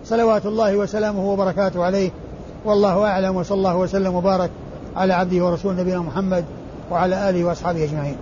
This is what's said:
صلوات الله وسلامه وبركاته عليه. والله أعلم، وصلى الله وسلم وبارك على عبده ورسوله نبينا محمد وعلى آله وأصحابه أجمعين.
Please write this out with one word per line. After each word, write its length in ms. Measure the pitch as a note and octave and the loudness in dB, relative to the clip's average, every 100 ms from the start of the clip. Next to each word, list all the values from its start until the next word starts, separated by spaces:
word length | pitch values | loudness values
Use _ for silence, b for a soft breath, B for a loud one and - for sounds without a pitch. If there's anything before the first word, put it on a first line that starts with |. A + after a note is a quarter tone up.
صلوات 420 | - A3+ A3+ G#3+ G3+ | 0 2 4 4 2
الله 300 | G#3+ G#3+ G3+ | 0 2 2
وسلامه 560 | G3+ G#3 G#3+ G3+ G3 | 0 -2 -2 0 0
وبركاته 520 | G3 F#3+ F3+ G3 F3+ | 2 0 2 0 0
عليه. 260 | F3 G3 F#3 - - - - - | 0 2 0 -4 -14 -14 -14 -8
والله 400 | G#3+ G#3 G3+ G3 | 2 4 4 4
أعلم، 320 | G#3 F#3 F#3+ F#3 | 2 2 0 -2
وصلى 220 | E3+ G3 | -2 0
الله 180 | F#3+ F3 | 2 2
وسلم 380 | F3+ G3 F#3+ | 0 0 0
وبارك 360 | F3+ F#3 F#3+ E3+ - - - - - | 2 2 2 0 -4 -14 -14 -10 0
على 180 | F#3+ | 2
عبده 300 | F3+ F3+ F3+ | 2 2 2
ورسوله 360 | F3 E3+ G3+ F#3 | 2 0 -2 0
نبينا 180 | F3+ F3+ | 0 -2
محمد 460 | E3 C3 F#3+ F3+ D#3+ - - - - | -2 -2 0 0 -2 -10 -14 -14 -4
وعلى 400 | F3 F3+ F#3+ G3+ | 0 0 2 0
آله 140 | F3+ | 2
وأصحابه 400 | F3 E3+ F3 E3+ | 0 0 -2 -2
أجمعين. 320 | D3+ D3+ C#3+ C3+ | -2 -2 -4 -6